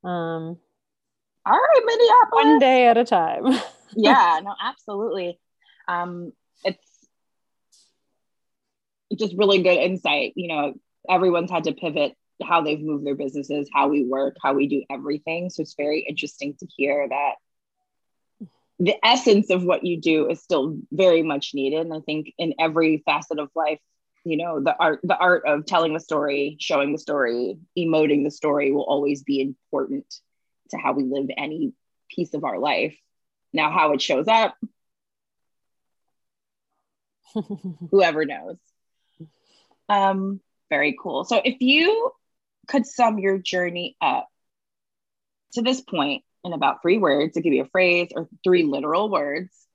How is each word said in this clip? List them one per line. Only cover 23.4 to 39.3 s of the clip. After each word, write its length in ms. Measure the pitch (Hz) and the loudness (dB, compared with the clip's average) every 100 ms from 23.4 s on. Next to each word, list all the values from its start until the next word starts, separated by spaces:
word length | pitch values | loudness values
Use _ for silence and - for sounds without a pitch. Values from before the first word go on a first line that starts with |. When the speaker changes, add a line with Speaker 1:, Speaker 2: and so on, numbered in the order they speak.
| 143 | -8
Speaker 2:
life, 240 | - 156 156 _ _ _ _ | -4 -4 -4 _ _ _ _
you 120 | 175 156 | -6 -4
know, 240 | 170 156 | -4 -2
the 160 | 139 - | -2 0
art, 220 | 165 147 | 0 0
the 120 | 175 175 | -2 2
art 280 | 180 180 - | 4 2 2
of 200 | 147 151 | -2 0
telling 280 | 180 165 | 0 0
the 60 | 156 | -2
story, 560 | - 156 147 139 143 151 | -4 -4 -2 -2 -4 -6
showing 320 | - 156 143 | -4 -2 0
the 80 | 151 | -4
story, 600 | - 147 123 120 120 127 170 - | -4 -2 0 -2 -4 -8 -10 -4
emoting 460 | 165 156 156 143 | 0 2 2 2
the 60 | 143 | 0
story 400 | 147 156 147 143 | -4 -2 0 0
will 100 | 143 | 0
always 400 | - 143 143 139 | 0 -2 0 -4
be 180 | 139 139 | -2 -2
important 640 | 135 131 _ 139 135 139 - - _ _ _ _ _ | -2 -6 _ -6 -4 -8 -10 -20 _ _ _ _ _
to 80 | - | -8
how 140 | 139 | -4
we 120 | 131 | -2
live 240 | 131 135 135 - | -2 -4 -6 -6
any 340 | 143 156 - - _ _ _ | -8 -6 -6 -8 _ _ _
piece 240 | - 175 | -8 -6
of 80 | 147 | -4
our 160 | 139 92 | -6 -4
life. 400 | 139 104 139 - _ _ _ _ _ | -2 -2 -4 -8 _ _ _ _ _
Now, 180 | 160 151 | -4 -2
how 220 | 151 156 | 0 2
it 100 | 147 | 0
shows 240 | - 139 156 | 0 -2 2
up, 300 | 226 220 - - _ _ _ _ _ _ _ _ _ _ _ _ _ _ _ _ _ _ _ _ _ _ _ _ _ _ | 2 2 -4 -16 _ _ _ _ _ _ _ _ _ _ _ _ _ _ _ _ _ _ _ _ _ _ _ _ _ _
Speaker 1:
<laughs> 560 | 220 190 196 190 160 175 | -10 -10 -12 -12 -14 0
Speaker 2:
whoever 340 | 196 175 156 | 4 4 2
knows. 320 | 151 110 82 - _ _ _ _ _ _ 160 | -4 -6 -14 -18 _ _ _ _ _ _ -20